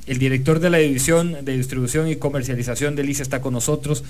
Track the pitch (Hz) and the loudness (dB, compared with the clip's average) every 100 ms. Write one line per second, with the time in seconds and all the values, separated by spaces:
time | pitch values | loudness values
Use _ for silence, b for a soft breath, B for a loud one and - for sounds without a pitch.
0 | - 131 131 131 135 160 175 170 151 131 | -6 0 2 2 2 2 4 4 4 2
1 | 135 165 170 151 135 131 131 131 123 151 | 4 2 2 -4 -4 -2 -2 -2 0 0
2 | 160 156 147 143 123 123 117 117 147 143 | 0 0 -2 -2 -4 -4 -4 -2 -2 0
3 | 139 135 135 135 131 123 - 151 139 147 | -2 -2 -2 -4 -2 -2 0 -2 0 -4
4 | B | B